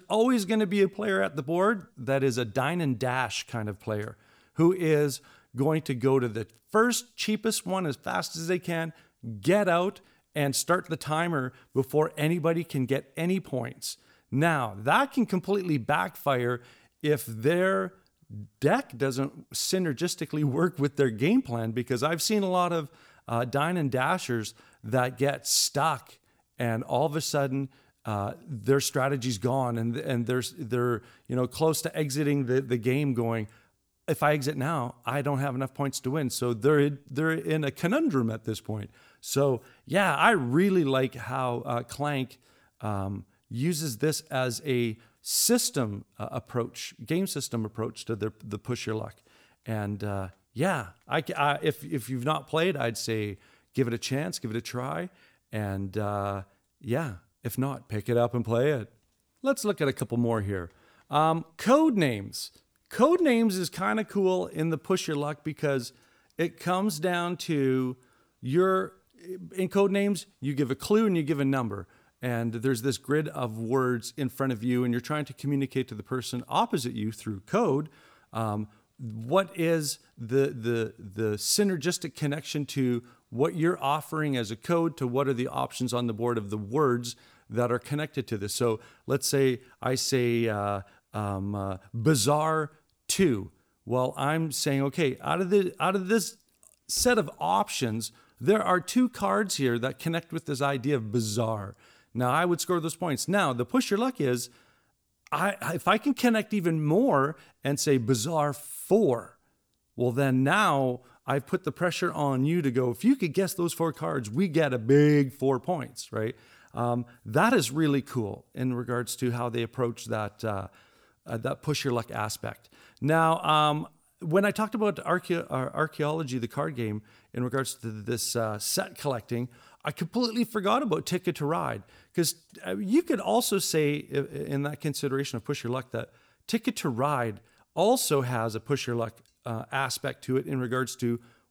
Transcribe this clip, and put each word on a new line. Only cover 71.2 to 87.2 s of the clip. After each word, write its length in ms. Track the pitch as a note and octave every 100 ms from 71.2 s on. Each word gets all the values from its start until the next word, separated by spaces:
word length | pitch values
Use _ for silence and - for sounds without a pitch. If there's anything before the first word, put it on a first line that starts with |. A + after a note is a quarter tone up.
give 180 | D3 D3
a 40 | C3+
number. 400 | C3+ A#2 G2+ F#2 _ _ _
And 300 | B2+ A#2+ A#2
there's 300 | A2+ B2 A#2+
this 160 | C3+ B2
grid 300 | - D3 D3+
of 280 | D3 B2 A2
words 560 | A2+ C3 B2+ A#2+ - -
in 140 | C3
front 240 | - C3+
of 100 | A#2
you, 200 | A#2+ B2
and 100 | B2
you're 80 | A#2+
trying 240 | A#2 D3+ C#3
to 80 |
communicate 540 | - C3+ C#3+ C3+ C3 B2+
to 80 | G#2+
the 80 |
person 400 | - B2+ A2+ B2 -
opposite 460 | E3 A#3 F3 B2
you 180 | A#2+ G#2+
through 280 | G#2+ - G2 -
code, 420 | G3 A3 C#3 D#3 - - _ _
um, 360 | A2 A2 G#2+ G#2 _ _ -
what 500 | A#2+ A2+ A2+ F3+ F#3+ -
is 380 | E3 E3 C#3+ - _ -
the, 300 | A2+ C3+ C#3
the, 440 | C3+ A2+ A#2 A2 -
the 380 | G2+ G2 A2 G#2
synergistic 800 | - - G3+ F3 D#3 F3 D3+ -
connection 520 | D3 D3 - D3+ C#3+
to 340 | C#3 B2+ A#2+ A#2+ - _
what 240 | A#2 D#3+ F3
you're 280 | D#3+ -
offering 540 | C3+ D3+ - D#3 D3+ C3
as 140 | G#2
a 40 | A2+
code 420 | - E3+ E3 -
to 100 | B2+
what 200 | B2 C#3
are 60 |
the 140 | A#2+ B2+
options 480 | C#3 C3 - B2+ B2
on 100 | A#2+
the 80 |
board 240 | G#2+ A#2+ A#2
of 140 | G2+
the 80 | G#2+
words 560 | G2+ C3 C#3+ A#2+ A#2+ -